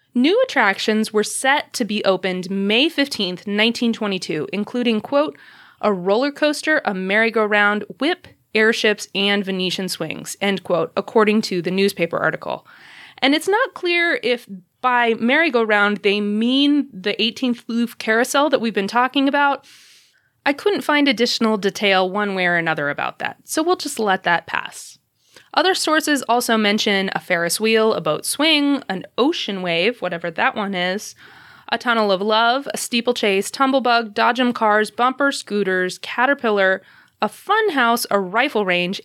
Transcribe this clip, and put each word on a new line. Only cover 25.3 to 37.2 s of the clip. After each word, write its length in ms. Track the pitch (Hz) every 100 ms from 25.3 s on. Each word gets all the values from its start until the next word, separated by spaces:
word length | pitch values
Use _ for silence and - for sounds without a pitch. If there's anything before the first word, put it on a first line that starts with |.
| - -
Other 180 | - 349
sources 520 | 349 - 311 - 285
also 320 | - 240 240 220
mention 540 | 208 208 220 196 190
a 60 | -
Ferris 400 | - 175 170 -
wheel, 340 | 220 220 220
a 60 | -
boat 260 | 165 - -
swing, 560 | - 311 294 285 277 -
an 160 | 190 - -
ocean 460 | 262 339 - 196
wave, 400 | 185 165 190 247
whatever 300 | 175 170 170
that 240 | 165 247 226
one 180 | 196
is, 400 | 185 180 196 - - - - - - -
a 100 | -
tunnel 320 | 247 226 208
of 100 | 185
love, 460 | 208 220 233 262 277
a 20 | -
steeplechase, 760 | - 233 233 240 214 196 202
tumblebug, 600 | - 269 262 240 233 226
dodgem 380 | 214 226 247 247
cars, 380 | 233 220 208 208
bumper 400 | - 247 269 277
scooters, 680 | 277 - 208 190 185 180 180
caterpillar, 840 | - - 254 277 240 208 190 190 - - _ -